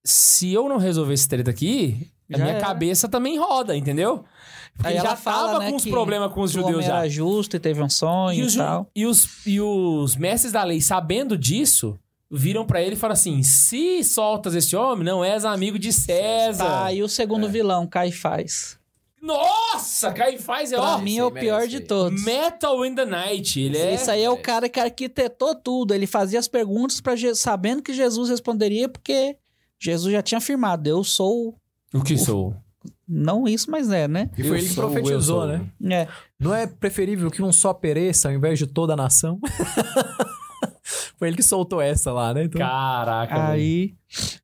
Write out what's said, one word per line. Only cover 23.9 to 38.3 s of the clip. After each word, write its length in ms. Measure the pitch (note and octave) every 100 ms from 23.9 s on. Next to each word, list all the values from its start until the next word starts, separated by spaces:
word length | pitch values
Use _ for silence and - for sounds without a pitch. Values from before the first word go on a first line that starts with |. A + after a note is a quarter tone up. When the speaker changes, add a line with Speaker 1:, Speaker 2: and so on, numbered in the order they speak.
Speaker 2:
Esse 160 | F#3+ A#3
aí 120 | G#3
é 60 | A#3
o 40 |
Speaker 3:
Merece. 140 | B3 B3+
Speaker 2:
cara 220 | A#3 A#3+
que 120 | B3+
arquitetou 760 | A#3+ A#3+ B3+ C#4+ A#3+ - C#4+
tudo. 400 | D#4 B3 B3+ G#3+
Ele 120 | G3 G3
fazia 320 | G#3+ F#3+ A#3
as 100 | A#3
perguntas 520 | B3 G#3 G#3+ C4+ -
pra 140 | C4
Je-, 200 | A#3+ A#3+
sabendo 480 | A#3 B3 G3 G#3 C4+
que 100 | C#4+
Jesus 380 | C4 B3 A3 B3
responderia, 580 | A#3+ A#3+ A3 G#3+ G#3 C4
porque 480 | C4 - C4+ C#4 C#4+ _ _ _ _
Jesus 340 | E3 E3+ F#3
já 100 | G#3
tinha 160 | G#3 A3+
afirmado: 500 | - C#4 G#3+ E3 D3
Eu 160 | E3+
sou 500 | G3 - F#3+ A#3 A3+ - _ _ _
Speaker 1:
O 80 | C3+
que 120 | C#3
Speaker 2:
o 40 | C3+
Speaker 1:
sou? 380 | - G2+ F#2 F#2+ - _ - _ -
Speaker 2:
Não 400 | D#3 D3+ G#3 A#3+
isso, 240 | A3 -
mas 200 | D#4 A#3+
é, 180 | F#3 D3
né? 200 | E3+ A3 -
Speaker 3:
E 60 |
foi 80 | D3
Speaker 1:
Eu 40 | E3+
Speaker 3:
ele 120 | F3+
que 60 |
Speaker 1:
sou, 100 | -
eu 60 | A3+
Speaker 3:
profetizou, 500 | C#3+ C#3 C#3 D3 E3+
Speaker 1:
sou. 40 | D3+
Speaker 3:
né? 200 | E3 F#2+ - F#3 F3+
Speaker 2:
É. 60 | D#3+ - - -
Speaker 3:
"Não 120 | D#3
é 120 | A3 A3+
preferível 640 | - G3 G3 F#3+ G3+ E3
que 120 | -
um 100 | F#3+
só 200 | E3+ F#3+
pereça 560 | F3+ D#3+ D3+ F3+ -
ao 60 | C#3+